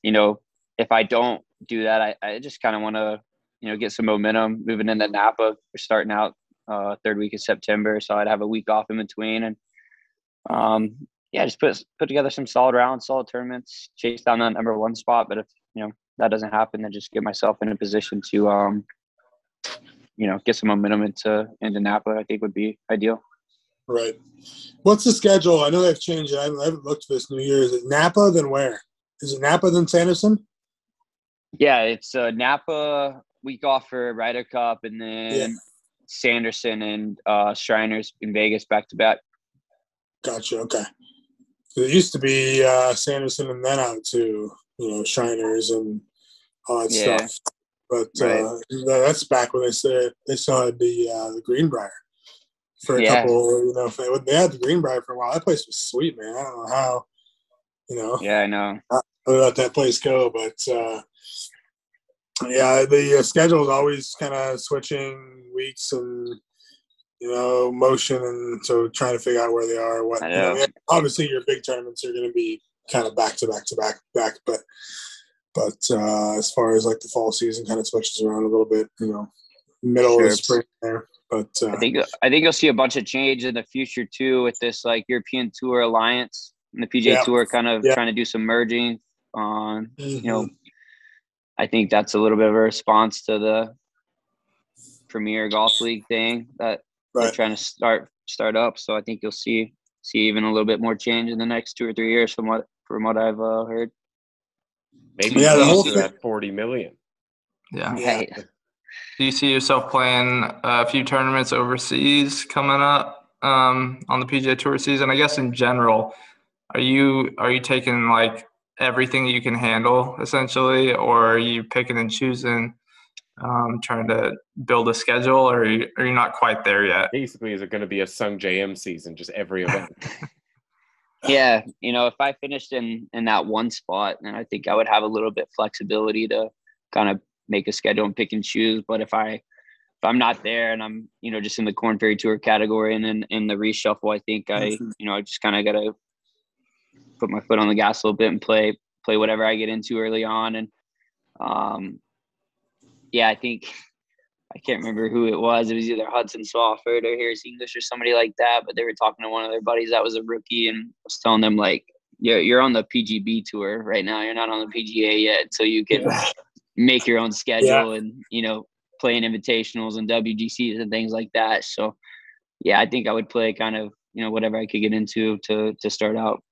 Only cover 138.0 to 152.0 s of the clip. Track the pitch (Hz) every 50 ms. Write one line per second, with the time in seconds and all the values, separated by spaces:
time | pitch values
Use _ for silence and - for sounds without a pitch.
138 | 107 101 98 - 110 - - 107 98 - - 110 113 113 110 110 104 - 113 110
139 | 107 - - 110 107 110 107 107 _ _ _ - _ _ _ _ _ _ _ _
140 | - 107 117 123 120 117 117 - - 107 117 117 117 113 113 110 110 110 110 113
141 | 113 - _ _ - 117 110 110 101 104 - - 110 107 104 - - 113 110 98
142 | 113 107 107 101 - 113 110 - - 113 107 104 107 107 110 110 110 110 110 107
143 | 110 110 110 107 107 _ - 110 107 107 104 101 107 110 107 - - 107 107 -
144 | - 104 107 101 _ - 110 107 101 - 104 104 104 104 107 107 120 110 107 _
145 | 107 104 101 101 101 - - - - 107 101 104 104 104 104 107 107 110 107 _
146 | _ _ _ _ _ _ _ _ _ _ _ _ _ _ _ _ _ _ _ _
147 | _ _ _ _ 117 104 101 107 - _ 117 107 107 104 107 107 107 104 110 -
148 | - 110 101 107 113 107 82 - - - 113 110 107 107 104 _ _ _ _ _
149 | _ - 110 107 107 110 110 110 110 110 110 110 110 110 113 113 107 - 120 113
150 | 110 110 113 113 113 110 110 110 113 113 113 110 110 110 _ _ _ _ _ _
151 | _ _ _ _ _ _ _ _ - - - - - - - - 190 - - -